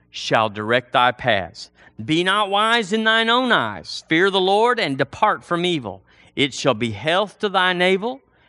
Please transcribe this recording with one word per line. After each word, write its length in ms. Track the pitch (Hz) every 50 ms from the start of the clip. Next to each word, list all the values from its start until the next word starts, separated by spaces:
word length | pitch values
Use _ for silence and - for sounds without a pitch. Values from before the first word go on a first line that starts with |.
| _ _
shall 380 | - - - - 143 120 110 110
direct 440 | 98 107 107 107 120 127 123 - -
thy 180 | 131 123 123
paths. 600 | 120 - - 123 110 98 87 85 - - - - _ _ - - _ - 110
Be 200 | 117 156 165 180
not 260 | 190 196 214 214 190
wise 440 | 196 202 214 220 233 233 220 170 214
in 100 | 220 220
thine 260 | 220 220 226 226 226
own 220 | 233 254 262 247
eyes. 540 | 214 156 120 110 101 85 - - - - - -
Fear 220 | 160 165 185 196
the 100 | 185 196
Lord 400 | 185 185 196 208 226 240 247 226
and 180 | 196 151 135 131
depart 460 | 139 - - - 214 214 180 135 -
from 220 | - 180 170 175
evil. 380 | 180 175 151 117 101 92 98 _ _ _ _ - - _ -
It 160 | 139 143 -
shall 200 | - - 139 120
be 180 | 107 120 117
health 460 | 110 98 107 156 170 190 214 185 - -
to 100 | - 208
thy 240 | 185 190 180 185 180
navel 480 | 175 180 185 190 190 202 240 262 277 _ _ _ _ _